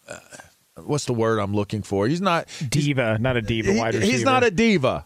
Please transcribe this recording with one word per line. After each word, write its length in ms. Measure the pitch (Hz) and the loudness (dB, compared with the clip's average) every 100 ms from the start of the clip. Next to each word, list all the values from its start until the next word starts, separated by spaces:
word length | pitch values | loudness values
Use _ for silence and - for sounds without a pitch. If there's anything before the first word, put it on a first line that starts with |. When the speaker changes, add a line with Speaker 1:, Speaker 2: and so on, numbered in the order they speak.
| - | -18
Speaker 1:
uh, 120 | - - - - _ _ - | -18 -18 -20 -20 _ _ -16
what's 220 | 82 147 - | -6 -4 -2
the 80 | |
word 260 | 120 113 110 | 0 0 0
I'm 140 | 98 | 0
looking 280 | 104 104 107 | -2 -2 -4
for? 260 | - 98 107 | -2 0 0
He's 140 | 170 | 0
not 260 | 196 165 - | 0 -2 -4
he's 360 | - 131 143 147 | -8 -4 0 0
Speaker 2:
Diva, 320 | 135 113 110 | 0 0 0
not 180 | 127 123 | 0 0
a 40 | |
diva 320 | 107 113 110 | 0 -2 0
Speaker 1:
he, 60 | 214 | 0
Speaker 2:
wide 160 | 113 - | 0 0
Speaker 1:
he's 80 | |
Speaker 2:
receiver. 220 | 202 254 254 | 2 2 2
Speaker 1:
not 180 | 254 | 4
a 80 | 240 | 2
diva. 540 | 170 226 190 131 85 | 4 4 4 2 -2